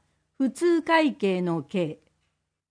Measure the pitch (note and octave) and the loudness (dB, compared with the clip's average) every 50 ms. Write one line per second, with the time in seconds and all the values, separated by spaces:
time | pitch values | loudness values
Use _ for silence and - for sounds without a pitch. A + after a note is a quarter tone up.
0 | _ _ _ _ _ _ _ - C4+ C4 C4+ - E4+ F4 E4+ E4 E4 E4 E4 D#4+ | _ _ _ _ _ _ _ -4 -4 -4 -2 0 2 2 2 2 2 2 2 2
1 | D#4 C4+ G3+ - G#3 G3 F#3 F3+ F3+ F3 E3 E3 C3+ - - F#3 E3+ D3+ D#3 - | 2 2 0 0 -2 0 0 0 0 -2 -2 -4 -4 -4 -4 -4 -4 -4 -6 -10
2 | _ _ _ _ _ _ _ _ _ _ _ _ _ _ | _ _ _ _ _ _ _ _ _ _ _ _ _ _